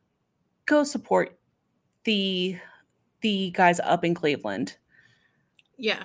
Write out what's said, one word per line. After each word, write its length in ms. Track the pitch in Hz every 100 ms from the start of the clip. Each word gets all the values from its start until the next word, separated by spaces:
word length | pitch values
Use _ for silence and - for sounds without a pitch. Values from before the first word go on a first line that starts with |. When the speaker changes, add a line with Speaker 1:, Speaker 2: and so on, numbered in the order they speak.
| _ _ _ _ _ _ -
Speaker 1:
Go 160 | 302
support 540 | 285 - - 185 - - _ _ _ _ _ _
the, 540 | - 208 190 185 180 175 - - _ _ _ _
the 300 | 220 196 190
guys 280 | 175 180 175
up 240 | - 175
in 100 | 170
Cleveland. 640 | 170 151 139 107 98 - - _ _ _ _ _ _ _ - - -
Speaker 2:
Yeah, 280 | 220 190